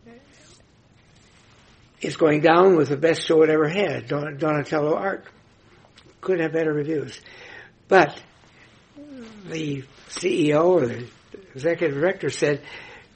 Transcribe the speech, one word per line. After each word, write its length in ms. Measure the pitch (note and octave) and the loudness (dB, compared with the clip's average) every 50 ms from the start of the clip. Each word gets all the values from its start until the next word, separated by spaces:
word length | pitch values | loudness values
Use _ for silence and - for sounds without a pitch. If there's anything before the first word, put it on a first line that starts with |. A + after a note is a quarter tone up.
| _ A3+ A#3 A#3+ C4 _ _ _ - - - _ _ _ _ _ _ _ _ _ _ _ _ _ _ _ _ _ _ _ _ _ _ _ _ _ _ _ _ _ | _ -20 -20 -20 _ _ _ _ -20 -20 -20 _ _ _ _ _ _ _ _ _ _ _ _ _ _ _ _ _ _ _ _ _ _ _ _ _ _ _ _ _
It's 160 | - - C#3+ | -10 -8 -2
going 240 | - F3 D#3 D3 D3+ | 0 2 2 2 4
down 360 | D3+ E3 D#3+ E3+ F#3 G3 F#3 | 4 4 6 6 6 6 6
with 120 | D#3+ D3 C3 | 4 2 0
the 80 | C#3+ | 0
best 300 | C3+ D3 E3 E3 D3+ - | 0 0 0 0 -2 0
show 160 | - E3+ D#3 D#3+ | 2 4 4 4
it 80 | D#3 | 4
ever 160 | D#3 D#3 D#3 | 4 2 0
had, 400 | D3 E3 G3 G#3 E3+ C3+ B2 A#2 | 0 0 -2 -2 -4 -4 -6 -8
Don-, 300 | A#2+ C#3+ D3 D3 D3+ D3+ | -6 -6 -6 -6 -8 -8
Donatello 580 | C#3 D#3+ D#3 D3+ D3 C#3 - - D#3 D3 D3+ D#3+ | -6 -4 -2 -2 -2 -4 -4 -4 -2 -2 -2 -2
Art. 300 | - - G3 F#3+ - - - - _ _ _ _ _ _ _ _ _ _ _ _ - _ - _ _ | -2 -4 -6 -6 -8 -12 -18 -20 _ _ _ _ _ _ _ _ _ _ _ _ -20 _ -20 _ _
Couldn't 220 | - - F#3+ F3 E3+ | -4 -4 -2 -2 -2
have 100 | D#3+ D3+ | -2 -2
better 200 | D#3+ E3 D#3 D3+ | -2 -2 -2 -2
reviews. 460 | D3 D3 D3 D#3+ D3+ C3 B2+ A2 - - - - - - - - - - - _ _ _ _ | -2 -4 -4 -4 -6 -6 -8 -12 -18 -20 -20 -20 -20 -20 -20 -20 -20 -20 -20 _ _ _ _
But 320 | G3+ F#3+ E3 C#3+ - - - - _ _ _ _ _ _ - _ _ _ _ _ _ D4 C#4+ D4 C#4 C4 A#3 A3 A3 G#3+ G3 E3+ | 4 6 6 4 0 -8 -20 -20 _ _ _ _ _ _ -20 _ _ _ _ _ _ -20 -20 -20 -20 -20 -20 -20 -20 -20 -16 -12
the 360 | D#3+ D#3+ D#3+ D3+ C#3+ C3+ B2+ - - - - - | -10 -8 -6 -6 -6 -8 -10 -14 -20 -20 -20 -16
C 400 | - - F3+ F#3 - - D#3 D3 | -12 -6 -4 -2 0 0 2 2
E 40 | D3 | 4
O 220 | D3 E3 F3 F#3 | 4 4 4 4
or 120 | F3 C#3 | 4 2
the 220 | A#2 A#2 A2+ B2 A#2 - _ _ _ - - - - - | 0 -4 -8 -12 -14 -18 _ _ _ -20 -20 -20 -20 -16
executive 420 | C3 C3 E3 E3+ E3 F3 D#3 C#3 | -6 -4 -4 -2 -2 -2 -4 -2
director 340 | C#3 D3+ F3+ G3 G3 - D3 | 0 -2 -2 -2 -2 -6 -6
said, 320 | B2+ - - D3 D3 C3+ - - - - - - - - - _ _ | -4 -2 -2 -2 -2 -2 -6 -12 -20 -20 -20 -20 -20 -20 -20 _ _